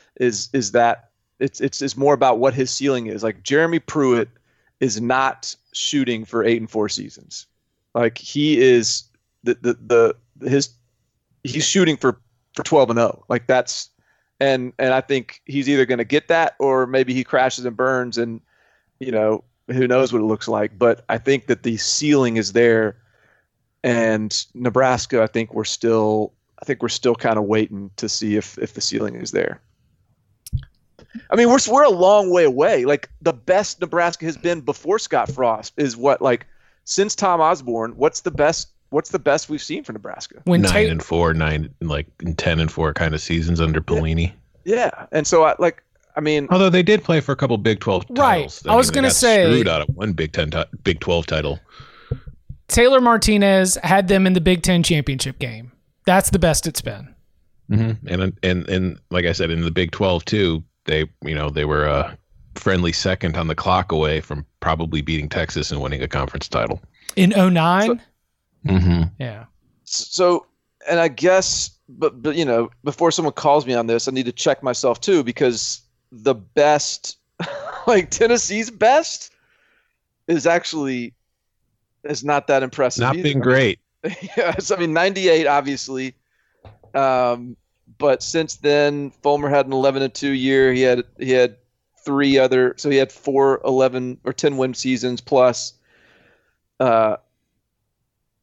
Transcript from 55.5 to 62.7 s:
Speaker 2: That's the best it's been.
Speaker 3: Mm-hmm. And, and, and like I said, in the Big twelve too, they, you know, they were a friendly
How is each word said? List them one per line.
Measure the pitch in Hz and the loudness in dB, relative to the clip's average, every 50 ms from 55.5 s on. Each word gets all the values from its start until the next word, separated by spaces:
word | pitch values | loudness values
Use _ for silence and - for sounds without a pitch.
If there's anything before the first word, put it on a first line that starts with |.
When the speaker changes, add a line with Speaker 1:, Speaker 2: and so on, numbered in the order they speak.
| 113 110 120 123 - _ _ _ _ _ _ | -10 -12 -16 -20 -20 _ _ _ _ _ _
Speaker 2:
That's | 190 180 196 190 - | 2 2 4 4 2
the | 202 185 | 0 2
best | 175 165 151 - - 165 | 2 2 2 0 -2 -4
it's | - - | -8 -8
been. | - 120 104 98 135 - - _ _ _ _ _ _ _ _ _ _ - | -8 -10 -12 -12 -16 -20 -20 _ _ _ _ _ _ _ _ _ _ -2
Speaker 3:
Mm-hmm. | 107 107 113 113 110 110 - - | 0 0 0 0 -4 -6 -6 -6
And, | 90 90 95 95 92 - - | -4 -2 -2 -4 -4 -2 -2
and, | 92 90 90 - - | -2 -2 -2 -2 -2
and | 92 92 92 90 - - _ _ | -2 -2 -2 -4 -6 -8 _ _
like | 87 90 87 | -4 -2 -2
I | 85 | -2
said, | 82 - 85 82 | -2 -2 -2 -2
in | 82 82 | -2 -2
the | 85 82 | -4 -2
Big | 78 92 90 80 | -2 -2 -2 -2
twelve | - - 101 95 90 82 - | -2 -2 0 0 0 -2 -2
too, | - 107 107 98 87 80 80 - - _ _ _ | -2 -2 0 0 0 0 -2 -6 -10 _ _ _
they, | - 78 78 80 78 - _ - | -4 -2 -2 -2 -4 -8 _ -8
you | 73 78 | -6 -6
know, | 73 76 76 | -4 -4 -4
they | 71 76 73 | -4 -4 -4
were | 76 76 76 76 | -2 -2 0 0
a | 76 71 71 69 - - - _ _ _ - - - - | 0 0 -2 -2 -4 -8 -14 _ _ _ -20 -20 -20 -20
friendly | - - 101 | -4 -2 0